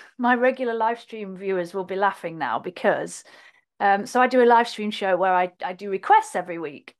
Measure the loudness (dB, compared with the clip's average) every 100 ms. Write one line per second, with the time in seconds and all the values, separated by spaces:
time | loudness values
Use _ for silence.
0 | -16 -2 2 4 2 0 -4 -2 -2 -4
1 | -10 -12 -12 -8 -4 -4 -4 -6 -6 -2
2 | -2 -2 -10 -6 -4 -4 -6 -2 0 0
3 | -2 -12 -20 -20 -20 _ _ -2 2 2
4 | 0 2 4 6 6 6 2 -4 -8 -4
5 | 0 2 2 2 0 -4 -10 -8 -6 -4
6 | 2 2 2 -6 -6 -8 -8 -12 -18